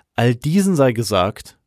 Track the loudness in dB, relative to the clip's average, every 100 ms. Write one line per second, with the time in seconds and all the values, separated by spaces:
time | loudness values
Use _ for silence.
0 | _ -2 0 0 0 0 2 2 2 0
1 | -2 0 0 -4 -16 -20